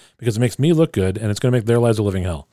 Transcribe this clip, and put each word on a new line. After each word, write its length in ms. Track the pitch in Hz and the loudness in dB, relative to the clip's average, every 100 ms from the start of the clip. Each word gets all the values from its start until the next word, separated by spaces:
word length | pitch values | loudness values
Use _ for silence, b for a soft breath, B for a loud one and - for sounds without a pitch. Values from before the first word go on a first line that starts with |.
| b _ | b _
because 220 | 117 107 | -4 0
it 20 | |
makes 180 | 123 - | -2 0
me 140 | 151 | 2
look 200 | 160 160 | 2 2
good 240 | 104 95 98 | 0 -2 -2
and 120 | 107 | -4
it's 80 | 101 | -2
gonna 140 | 123 | 0
make 140 | 123 107 | 0 2
their 120 | 120 | 2
lives 200 | 117 110 | 2 2
a 40 | |
living 200 | 101 95 | -2 -2
hell. 240 | 92 78 - | -4 -6 -12